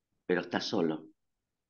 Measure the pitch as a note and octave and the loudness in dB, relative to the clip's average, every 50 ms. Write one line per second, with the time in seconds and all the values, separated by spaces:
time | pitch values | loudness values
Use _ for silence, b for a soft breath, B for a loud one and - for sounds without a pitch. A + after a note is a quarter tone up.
0 | _ _ _ _ _ - F#2 F2 F2 - - G2 - - - G2+ E2+ E2 D#2 D#2 | _ _ _ _ _ 0 0 0 0 0 -2 -4 -2 0 0 2 2 2 0 -2
1 | - - - _ _ _ _ _ _ _ _ _ _ _ | -6 -12 -20 _ _ _ _ _ _ _ _ _ _ _